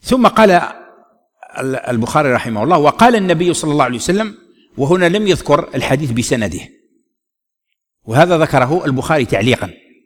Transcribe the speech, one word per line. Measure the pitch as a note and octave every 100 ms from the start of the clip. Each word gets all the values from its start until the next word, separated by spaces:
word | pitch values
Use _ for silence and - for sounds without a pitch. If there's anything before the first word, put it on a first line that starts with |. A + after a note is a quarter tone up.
| -
ثم | B3+ A3+
قال | - A3
ال-، | F3 - - - - _ _ _ _ - - C3 C3
البخاري | B2+ A#2+ A2+ D3+ D3
رحمه | B2 B2 G#2+
الله: | A#2+ F3
"وقال | D3 - A#3 A#3
النبي | F#3 D#3+ F3
صلى | D#3+ D#3+
الله | D3
عليه | B2+ A#2+
وسلم"، | - F#3 A3 G3+ _ _ _ -
وهنا | C3+ F3+ F3
لم | F#3+ G#3
يذكر | E3 - C#3+ - C#3
الحديث | - C#3 D3+
بسنده، | A#2 A#2 B2+ G#2 E2+ - _ _ _ _ _ _ _ _ _ _ _ _ _
وهذا | - A#2+ F3 E3+
ذكره | D#3 C#3 B2 E3+ D3+
البخاري | C3 - D#3 A#2
تعليقاً. | G#2 A2+ A#2 F#2 E2 _ _